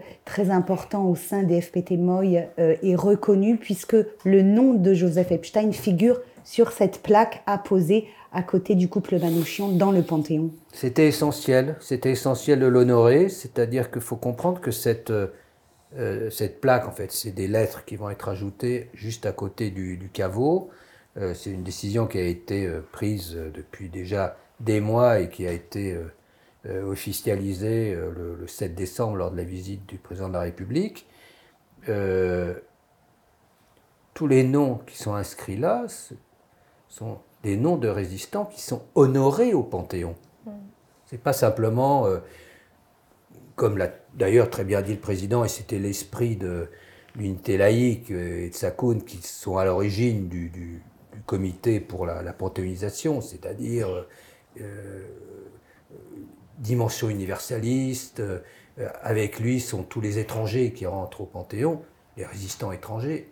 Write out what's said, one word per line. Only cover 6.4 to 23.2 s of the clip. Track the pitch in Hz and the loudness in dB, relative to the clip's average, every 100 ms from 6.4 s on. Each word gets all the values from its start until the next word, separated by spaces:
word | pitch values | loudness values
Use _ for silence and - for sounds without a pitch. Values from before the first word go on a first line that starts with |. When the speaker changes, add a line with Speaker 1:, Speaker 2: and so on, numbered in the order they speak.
Speaker 1:
sur | - - 226 | -4 2 2
cette | - 190 - | 4 2 2
plaque | - 208 226 - - | 6 6 6 2 -2
apposée | 202 - 190 160 214 214 - - | -2 2 4 6 4 2 -8 -8
à | 175 | -6
côté | 180 190 185 190 | 0 0 4 4
du | 180 | 4
couple | 202 - 180 | 0 0 0
Manouchian | 170 165 156 - 202 | 2 2 0 -2 0
dans | 180 196 | 4 6
le | 185 | 4
Panthéon. | 165 160 151 156 160 156 - | 4 0 0 0 -2 -6 -16
Speaker 2:
C'était | - 131 120 156 | -6 0 6 6
essentiel, | 147 151 143 - 131 139 156 | 6 0 0 2 4 4 -2
c'était | - 127 131 | -4 -2 0
essentiel | 127 139 127 - 139 | 0 0 0 4 4
de | 127 | 6
l'honorer, | 123 123 120 117 143 190 | 6 8 8 8 8 4
c'est-à-dire | 185 - - 117 127 117 | 0 -6 -2 0 0 -2
qu'il | 120 | -6
faut | - 117 | -6 -4
comprendre | 123 120 180 180 | -4 -2 -2 -2
que | 131 | -4
cette, | 113 123 117 - | -2 0 0 0
euh, | 107 95 - _ _ _ _ _ 139 | -2 -2 -6 _ _ _ _ _ -8
euh, | 107 104 110 | -4 -4 -6
cette | - 104 - | -4 -6 0
plaque, | 135 127 - | 2 2 0
en | |
fait, | 92 98 | -8 -8
c'est | - 110 | -6 -6
des | 92 95 | -4 0
lettres | 110 104 - | 2 0 -2
qui | - 101 | -12 -10
vont | 104 | -8
être | 98 - | -8 -8
ajoutées | 95 101 101 123 123 117 | -6 -8 -6 -4 -4 -8
juste | - 110 113 107 | -12 -10 -6 -6
à | |
côté | 92 98 - 107 | -6 -8 -6 -6
du, | 92 92 90 | -6 -8 -8
du | 95 | -10
caveau. | - 95 98 139 185 185 - - _ _ - | -4 -4 0 2 0 -2 -14 -20 _ _ -8
Euh, | 95 | -6
c'est | 87 - | -6 -8
une | 95 | -8
décision | 90 - 101 110 110 | -8 -6 -2 0 0
qui | 98 | 0
a | |
été, | 87 87 - 98 95 | -2 -2 -4 -4 -2
euh, | 82 80 | -6 -10
prise, | - 104 104 | -6 -4 -4